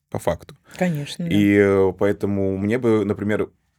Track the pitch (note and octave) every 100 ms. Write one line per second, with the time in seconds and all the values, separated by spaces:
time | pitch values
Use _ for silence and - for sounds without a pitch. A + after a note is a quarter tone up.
0 | _ - - A#2+ - - _ - F3+ D3+
1 | C#3+ - F3 G2+ G2+ G2+ G2+ G2 F#2+ F2+
2 | G2+ G2+ G2+ G2+ G2 F#2+ G2+ B2 A#2+ G#2+
3 | G2+ G#2 G2+ A2 - _ _